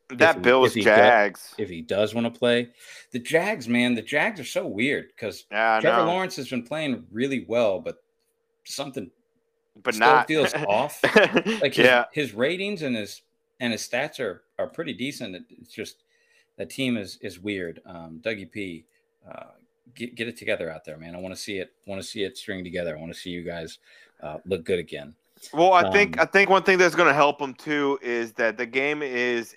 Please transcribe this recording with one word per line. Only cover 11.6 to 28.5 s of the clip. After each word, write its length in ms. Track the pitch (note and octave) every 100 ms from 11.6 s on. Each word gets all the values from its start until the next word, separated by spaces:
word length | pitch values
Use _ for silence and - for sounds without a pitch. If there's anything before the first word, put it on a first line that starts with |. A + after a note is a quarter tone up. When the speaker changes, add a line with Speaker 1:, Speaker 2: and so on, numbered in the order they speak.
Speaker 1:
Like, 140 | D3 C3
his, 100 | B2
Speaker 2:
Yeah. 200 | B2 A#2
Speaker 1:
his 220 | - C#3
ratings 480 | G2+ C3+ F3+ G3 G3+
and 140 | D3 A#2
his, 260 | G2+ - _ _ _ -
and 120 | B2
his 160 | A2 -
stats 320 | A#2+ D3+ -
are, 240 | A#2 F2 _ -
are 100 | F#3+
pretty 260 | - E3
decent. 420 | F#2+ B2+ C#3 A2 F2+
It, 80 | E2
it's 220 | - -
just, 320 | - G#2 - _ _ _ _ _ -
the 80 | G2+
team 320 | - C3 A#2
is, 200 | F#2+ -
is 180 | G#2 E2
weird. 400 | G2 G2 F2 D#2+ -
Um, 340 | F2 E2 E2
Dougie 280 | A2 A2 F#2
P, 340 | G#2+ G2 E2 - _ _ _ -
uh, 220 | - - _ _ _ _
get, 220 | - A#2 -
get 120 | A#2
it 80 | A#2
together 340 | G#2 G2+ E2
out 120 | D#2
there, 140 | D#2+ D#2
man. 180 | E2 F2
I 40 |
wanna 160 | F#2 F2+
see 240 | - G2
it, 140 | F2+ _ -
wanna 160 | G2
see 220 | F2+ A2
it 140 | F#2+ -
string 260 | - F#2+
together. 340 | F2+ F2 F2 D#2
I 20 |
wanna 140 | E2
see 160 | F2 F#2
you 140 | F2
guys, 340 | E2+ E2+ D#2+ - _ _ _ _
uh, 180 | D#2 D#2 F2+
look 200 | F#2 D#2+
good 140 | F#2
again. 360 | D#2+ D2+ C#2+ - _ _ -
Speaker 2:
Well, 200 | C#3+ F3
I 100 | F#3
think, 320 | F#3+ F#3+ G3+ -
Speaker 1:
Um, 40 |
Speaker 2:
I 60 | D#3+
think 240 | F#3+ G3
one 140 | F#3+
thing 160 | F#3 F#3
that's 160 | F3+ D#3+
gonna 180 | E3+
help 260 | C#3 D3 C#3+
'em 100 | C#3
too 460 | B2 - D3 C#3 C#3
is 320 | A#2+ A#2+ A#2
that 240 | A2 A#2